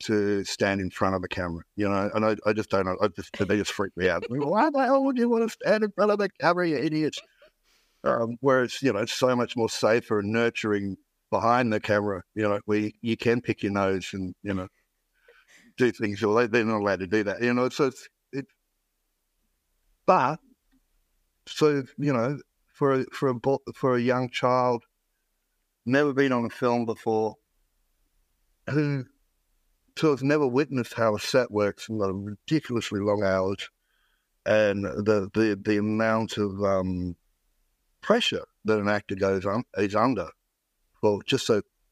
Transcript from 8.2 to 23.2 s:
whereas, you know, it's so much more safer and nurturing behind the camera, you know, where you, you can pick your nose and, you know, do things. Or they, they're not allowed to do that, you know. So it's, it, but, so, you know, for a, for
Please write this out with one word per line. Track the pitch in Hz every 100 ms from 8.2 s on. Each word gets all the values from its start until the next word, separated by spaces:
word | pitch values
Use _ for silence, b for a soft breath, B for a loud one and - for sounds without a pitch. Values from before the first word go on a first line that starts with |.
| 117 117
whereas, | 135 131 120 -
you | 131
know, | 98
it's | 117
so | - 127 123
much | 117 123
more | 113
safer | - 110 117 - 107
and | 101
nurturing | 117 117 - 110 101 98 92 _ _ _
behind | 101 113 120 120
the | 107
camera, | - 104 104 92 -
you | 107
know, | 107 101
where | - 104
you, | 107 -
you | 117 113
can | 120 120
pick | - 110
your | 104
nose | 98 98 95 -
and, | 98 92 -
you | 104
know, | 98 92 _ _ _ _ b b b b b b -
do | 123
things. | - 107 101
Or | 110
they, | 110 120
they're | 117
not | 110 107
allowed | 101 92
to | 92
do | 107
that, | 101 95
you | 120
know. | 123 127
So | - 135
it's, | - - _ _
it, | 135 135 _ _ _ _ _ _ _ _ _ _ _ _ _ _ _ -
but, | 185 131 156 _ _ _ _ _ _ _ _ _ _ -
so, | - 156 143 131 -
you | 147
know, | 127 120 143 - _ _
for | _ 139 131
a, | 120
for | -